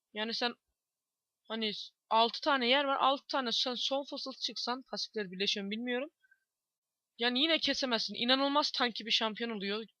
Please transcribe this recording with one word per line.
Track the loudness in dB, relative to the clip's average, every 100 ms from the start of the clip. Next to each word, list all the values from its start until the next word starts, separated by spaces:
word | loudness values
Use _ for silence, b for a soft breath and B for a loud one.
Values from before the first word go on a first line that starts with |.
| _
Yani | -6 -4
sen | -2 -4 -4 _ _ _ _ _ _ _ _ _
hani | -2 -2 -4 -10 -16 _
altı | 4 4 2
tane | 2 2 4
yer | 4
var. | 4 2
Altı | 4 2 0
tane | -2 0
sen | 0 -2 -2
son | -2 -2 -2
fossil | -8 -8 -6
çıksan, | -6 -4 -4 -6
pasifleri | -6 -6 -6 -6 -6
birleşiyor | -2 -2 0 -2
mu |
bilmiyorum. | -4 -2 -2 -4 -10 b b b _ _ _ _ _ _ -2
Yani | 0 2
yine | 2 2
kesemezsin. | 2 0 0 0 -2
İnanılmaz | -2 0 2 4 2 0
tanki | 0 -2 -2 -2
bir |
şampiyon | 0 0 -2 -6
oluyor. | -4 -2 -4 -6 _